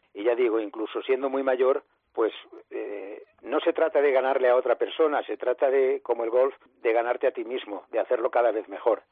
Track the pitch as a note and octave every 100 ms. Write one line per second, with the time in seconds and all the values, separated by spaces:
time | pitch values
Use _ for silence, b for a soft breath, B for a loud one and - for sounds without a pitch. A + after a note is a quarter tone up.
0 | _ G2+ A2 A#2+ A#2+ A2+ G#2 A2 G#2+ A2+
1 | - C3 C3+ C3+ C3+ B2+ C3 C#3 - _
2 | _ - G#2+ - - - - A#2 A2 G2+
3 | F#2+ G#2+ - _ A2 D3 E3+ D#3+ D#3+ D3+
4 | C#3+ C3 C3 C3 B2 B2+ B2 A#2 G2+ -
5 | D#3 C3+ - G#2+ B2 B2 C#3 C3+ C3 C3+
6 | - A#2 A2+ B2 C3+ - _ _ A#2+ A2+
7 | A#2 B2 C3 B2 A2+ B2+ G#2 G2 - A2
8 | - B2 A#2 A#2+ A#2+ G#2+ F#2+ G2 A#2 G#2
9 | -